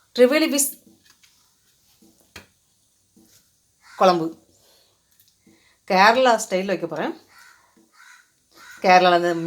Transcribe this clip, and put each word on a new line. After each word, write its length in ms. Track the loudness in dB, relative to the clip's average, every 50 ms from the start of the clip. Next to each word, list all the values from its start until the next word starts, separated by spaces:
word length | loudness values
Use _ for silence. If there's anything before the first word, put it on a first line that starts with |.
| _ _ 0
ட்ரிவேலி 300 | 2 2 2 2 0 -2 -2
ஃபிஷ் 160 | -2 -4 -6 -6 -8 -14 _ _ _ _ _ _ _ _ _ _ _ _ _ _ _ _ _ _ _ _ _ _ _ _ _ _ _ _ _ _ -20 -20 -20 _ _ _ _ _ _ _ _ _ _ _ _ _ _ _ _ _ _ _ _ _ _ _ _ _ _ _ _ -16 -6 0
குழம்பு, 280 | 0 0 0 0 -4 -8 -10 -14 _ _ _ _ _ _ _ _ _ _ _ _ _ _ _ _ _ _ _ _ _ _ _ _ _ _ _ _ _ -4
கேரளா 420 | 0 2 2 2 2 2 2 0 0 -2 -4
ஸ்டைல்ல 280 | -6 -6 -6 -6 -6
வைக்க 160 | -6 -8 -8 -10
போறேன். 200 | -10 -10 -10 -10 -10 -14 _ _ _ -20 -20 -20 _ _ _ _ _ _ _ _ _ _ -20 -20 -20 _ _ _ _ _ _ _ _ -20 -20 -20 -12 -4 2
கேரளால 340 | 4 4 4 4 4 2 0
அந்த 120 | 0 -2 -4 -6 -6